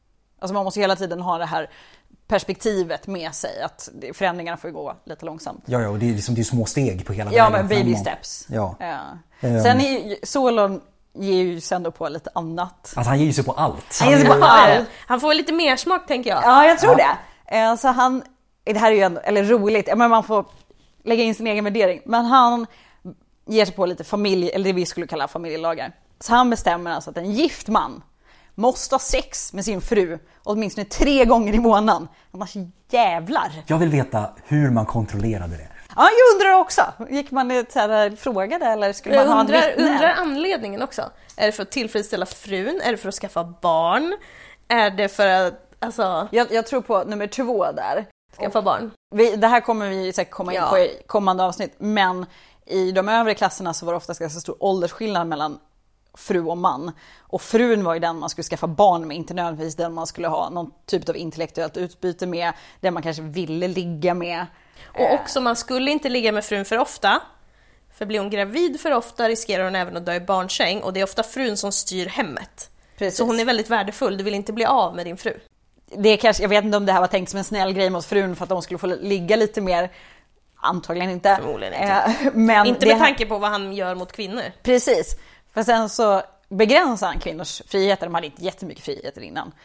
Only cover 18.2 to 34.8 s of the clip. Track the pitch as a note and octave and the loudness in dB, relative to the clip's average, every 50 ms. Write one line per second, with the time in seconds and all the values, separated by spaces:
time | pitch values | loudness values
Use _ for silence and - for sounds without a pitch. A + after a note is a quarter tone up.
18.2 | - - _ _ _ _ _ _ _ - G#3+ G#3+ A3+ A3 A3 G3+ G3 F#3 E3+ - | -6 -10 _ _ _ _ _ _ _ -4 0 4 4 4 6 6 4 2 2 -2
19.2 | - - G#3 G3+ G3 G#3 A#3+ A3+ G3 G#3 A3 G#3+ F#3 - F#3+ A3 A#3+ A#3 A3+ A3+ | -2 0 2 2 4 4 4 4 4 2 2 0 0 0 2 2 4 4 4 4
20.2 | - - A3 G3+ - - - - _ _ _ _ _ _ _ _ _ - A#3 A3+ | 2 2 0 -2 -2 -2 -12 -20 _ _ _ _ _ _ _ _ _ 0 0 2
21.2 | A#3 A3+ G#3+ - A3 A3+ G#3 G#3+ G#3 G#3 G3 A3+ G3+ F#3 F3+ - - - A3+ A#3 | 2 0 -2 -2 -2 -2 -2 -2 -2 -2 0 2 2 2 2 -2 -4 0 0 0
22.2 | A#3 A#3 C4+ C4 B3 A#3+ A#3+ A#3+ A3+ - - - _ _ _ _ _ F#3 - - | 2 4 6 6 6 6 4 0 -4 -8 -12 -20 _ _ _ _ _ -20 -20 -20
23.2 | _ _ _ _ _ - A3 A3 G#3 F#3 - G3 F#3 F3+ F3 - D#3+ - A3 G#3 | _ _ _ _ _ 0 2 2 2 2 0 -2 -2 -2 -2 -6 -8 -6 -4 -2
24.2 | G#3 G3+ F#3+ F#3 F3 F3 - F#3+ G3 F#3+ F#3 F3+ F3+ - - F3+ E3+ - E3+ D#3 | 0 0 0 0 0 -2 -2 -2 -2 0 0 -2 -2 -4 -6 -8 -8 -8 -6 -6
25.2 | C#3 C#3+ - E3 E3+ E3 D#3 D#3+ E3 E3 E3 D3+ C3 D#3+ - _ _ _ _ _ | -6 -6 -6 -8 -8 -8 -8 -4 -4 -4 -4 -4 -8 -12 -12 _ _ _ _ _
26.2 | - - A#3 A#3+ B3+ A#3+ A#3 - - F#3 E3+ F3 F3 F3 D#3+ D3+ - D#3+ - E3+ | -2 2 2 4 4 4 0 0 0 0 0 0 -4 -6 -8 -8 -8 -10 -10 -8
27.2 | E3+ G3 G3+ A#3+ E4 D4+ - - - - A3 G3+ D3 - - - - _ _ _ | -6 -4 0 0 0 0 -2 -6 -8 -2 0 0 0 -2 -8 -14 -20 _ _ _
28.2 | _ _ _ _ _ _ _ - G#3+ B3+ B3+ - - - C4+ C4+ - - - - | _ _ _ _ _ _ _ 0 0 0 0 0 -4 -2 -2 -2 0 -2 -2 -2
29.2 | - - - - - - - G3 F#3 A3+ G#3 F#3 - - A#3+ G#3 F#3 E3 E3+ D#3+ | -4 -6 -10 -10 -10 -10 -8 -8 -6 -6 -6 -6 -4 0 0 0 0 0 -4 -10
30.2 | - _ _ _ _ G#3 G#3 G#3+ A3 F#3 - - G3+ - - - - C#4+ C#4+ C4+ | -14 _ _ _ _ -4 -4 -2 -4 -4 -6 -8 -10 -8 -2 0 2 2 6 6
31.2 | B3 A3+ C4+ A#3 A3 G3+ G#3 A3+ A#3 A3+ A3 G#3 G#3+ A3 F#3 D#3+ E3 - - _ | 6 6 6 4 4 2 2 2 4 4 4 4 4 2 2 0 0 -8 -16 _
32.2 | _ _ - F#3 G3+ F3+ - G#3 F3+ F3 - _ _ _ - A#3+ A#3 F#3+ E3+ E3+ | _ _ -14 -14 -14 -12 -12 -14 -14 -14 -16 _ _ _ 2 2 2 2 0 -2
33.2 | E3 F3+ D4+ A#3+ E3+ D#3 D3 D#3 - - D#3 D#3+ F3 D#3+ D3+ C#3+ B2+ - - G#2+ | -4 -4 -4 -4 -4 -4 -8 -12 -4 -2 0 2 2 2 2 2 0 0 -2 -4
34.2 | G#2 - - - - - D3 D3+ D3 C3+ B2 A2+ | -4 -4 -10 -16 -6 -2 2 2 4 4 2 2